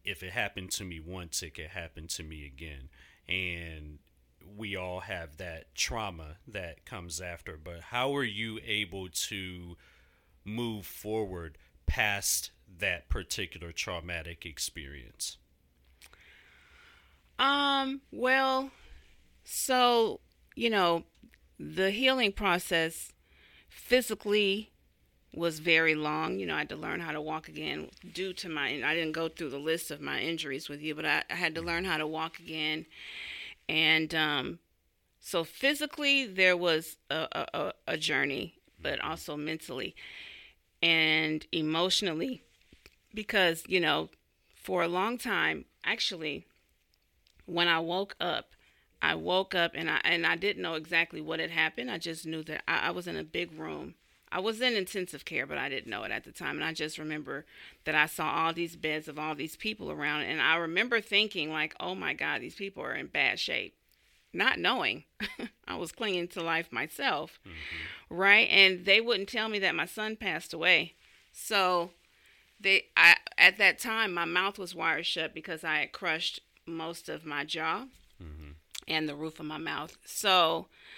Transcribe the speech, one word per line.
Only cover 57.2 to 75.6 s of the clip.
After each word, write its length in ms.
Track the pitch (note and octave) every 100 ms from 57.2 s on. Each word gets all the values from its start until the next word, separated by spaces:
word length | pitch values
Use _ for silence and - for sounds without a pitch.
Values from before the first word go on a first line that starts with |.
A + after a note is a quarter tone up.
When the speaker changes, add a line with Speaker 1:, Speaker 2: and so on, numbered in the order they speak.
| C#3 C#3 - - - -
Speaker 2:
that 120 | - D#3
I 100 | D#3
saw 260 | - D#3
all 220 | D#3 E3
these 240 | E3 E3+ E3+
beds 300 | D#3 D#3 D3+
of 120 | D3
all 160 | D#3 D3
these 220 | D#3 -
people 340 | G#3+ G#3+ D3
around. 300 | D3+ D3 D3+
And 200 | A#2 D#3
I 140 | C3 E3
remember 460 | E3 F3 B3 A#3
thinking, 500 | - G3+ G#3+ F3+ D3+
like, 240 | D#3 D#3 -
"Oh 140 | F3 F#3
my 180 | D#3+
God, 260 | D3+ D3+ C#3+
these 140 | A#2+ -
people 260 | G3+ -
are 100 | A#2 C#3+
in 120 | -
bad 320 | - C3+ -
shape." 360 | - A2+ F#2+ - _ _ _ _ _
Not 260 | F3 A#3 -
knowing. 440 | F3 B3 C3 B2+ - _ G#3 -
<laughs> 320 | A#3 - -
I 80 | F2+
was 160 | E3
clinging 380 | - G#3+ F3+ F3
to 120 | F#3+
life 300 | E3 E3 E3+
myself, 680 | A#2 D3 - C#4 D3 D#3+ - G2
Speaker 1:
Mm-hmm. 380 | D#2+ - - - - -
Speaker 2:
right? 380 | E3+ G3 G#3 B3
And 360 | F#3+ F#3+ F#3 F#3
they 160 | G#3
wouldn't 280 | A#3 G3+ G3
tell 200 | A#3 A3
me 100 | G#3
that 160 | F#3+ D#3+
my 100 | D#3+
son 300 | - G#3+ A3
passed 380 | G3+ D#3+ -
away. 420 | E3 F3 E3+ E3+ - - - _
So 600 | - - G#3 F#3 F3+ F3 - _ _ _ _ _ _
they, 260 | G3 F#3+ - -
I, 180 | E3+ - - -
at 200 | F3+ G3
that 220 | F#3+ -
time, 340 | - A3 G#3+
my 120 | F3 E3+
mouth 320 | F3 G3 G#3
was 160 | F3+ F3+
wired 300 | E3 D3+ E3+
shut 280 | E3+ D#3+
because 300 | D#3 D#3 D#3+